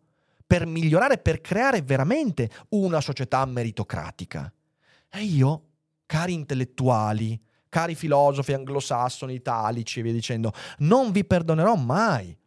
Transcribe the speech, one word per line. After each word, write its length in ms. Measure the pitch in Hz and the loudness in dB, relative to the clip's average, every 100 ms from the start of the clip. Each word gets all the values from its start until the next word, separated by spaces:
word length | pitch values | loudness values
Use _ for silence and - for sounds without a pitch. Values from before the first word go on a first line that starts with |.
| _ _ _ _ - | _ _ _ _ 0
per 200 | 175 165 | 0 0
migliorare, 520 | 160 160 160 262 - | 0 4 4 4 2
per 220 | - 160 | 0 -2
creare 420 | - 196 262 233 | -2 0 2 2
veramente 680 | 131 135 139 285 277 147 113 - - | 0 0 2 2 0 -2 -4 -6 -4
una 300 | 208 190 160 | 0 0 0
società 440 | 135 135 127 131 | -2 -4 -2 0
meritocratica. 1080 | 131 123 117 107 104 - 78 - 85 80 69 - _ _ _ _ _ | 0 -2 -4 -4 -6 -6 -8 -12 -10 -10 -10 -12 _ _ _ _ _
E 140 | 196 | -8
io, 480 | 214 147 131 156 - _ _ _ - | 0 4 4 2 -8 _ _ _ -6
cari 260 | 156 175 | -4 -2
intellettuali, 1080 | 170 143 131 127 - 127 117 107 107 113 113 - _ _ | -4 -4 -4 -4 0 2 2 2 -2 -4 -6 -12 _ _
cari 260 | 165 170 | -2 -2
filosofi 580 | 165 160 143 143 139 135 | -4 0 4 4 2 -2
anglosassoni, 800 | 135 131 139 - 123 123 - 131 | -4 -4 -6 -4 -2 -2 -4 -8
italici 680 | 127 135 117 107 120 110 - | -8 -4 -2 0 -2 -4 -4
e 20 | |
via 100 | 113 | -2
dicendo, 400 | 117 113 117 113 - - - | -2 -2 -2 -2 -4 -12 -2
non 340 | 147 247 247 | 4 4 4
vi 120 | 196 | 0
perdonerò 520 | - 180 165 160 185 233 | 2 2 2 2 4 2
mai 600 | 120 160 220 135 92 - | 2 2 2 0 -4 -14